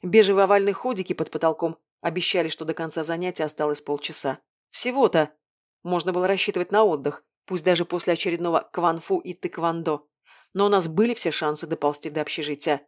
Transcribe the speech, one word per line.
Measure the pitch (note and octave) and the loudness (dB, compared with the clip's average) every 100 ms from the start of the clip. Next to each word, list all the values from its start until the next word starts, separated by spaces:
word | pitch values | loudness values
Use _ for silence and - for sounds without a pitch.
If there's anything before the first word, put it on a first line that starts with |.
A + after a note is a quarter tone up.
Бежевые | F3+ G#3+ G3 G3 F#3+ | 6 6 6 6 6
овальные | G3+ G3 | 4 4
ходики | F#3+ B3+ G#3 F3+ | -2 -4 -4 -4
под | F#3 D#3+ | -4 -4
потолком | D#3 E3 D#3 E3+ D#3+ _ _ | 0 0 0 -4 -4 _ _
обещали, | E3 D#3+ - F#3 E3 | -6 -4 -2 0 -2
что | - D#3 | -4 -6
до | |
конца | D#3+ G#3+ E3 | -6 -6 -6
занятия | D#3 E3 F3+ F3 | -4 -4 -4 -4
осталось | D#3 - D3+ D3 | -6 -2 -2 -2
полчаса. | - C#3+ - D#3 C#3 C3+ _ _ _ | -4 -6 -4 -4 -4 -6 _ _ _
Всего-то. | - B3 B3+ A#3+ E3+ D3+ _ _ _ _ _ | -4 -2 2 4 4 0 _ _ _ _ _
Можно | E3+ F3 E3+ | -4 -2 -2
было | F3+ F3+ | 0 0
рассчитывать | F#3+ - F#3 F3 | 0 -2 -2 0
на | G3+ G#3+ | 4 4
отдых, | D3+ C#3 - _ _ - | 2 -4 -6 _ _ -8
пусть | F3+ | -2
даже | E3+ E3+ E3+ | 2 2 0
после | F3+ - | -2 0
очередного | E3+ F#3+ E3+ F3 E3 - | 0 0 -2 0 0 -2
кванфу | - F3 E3 - F#3+ | -2 0 0 -2 -4
и | - E3+ | -4 -8
тэквондо. | F3 - E3 E3 D#3+ D3 _ _ _ - _ F#3 | -8 -4 -2 -2 -2 -4 _ _ _ -20 _ 0
Но | G3+ | 4
у | |
нас | G3+ E3 | 4 2
были | D#3+ A#3 | 2 2
все | A#3 F3 | 2 -2
шансы | D3 D#3 D3+ D3+ | -2 -2 -4 -4
доползти | D#3+ D3 C#3 D#3+ | -2 -2 -2 -6
до | D3+ | -6
общежития. | D3+ - D3+ C#3+ - C#3+ | -6 -6 -6 -4 -2 -2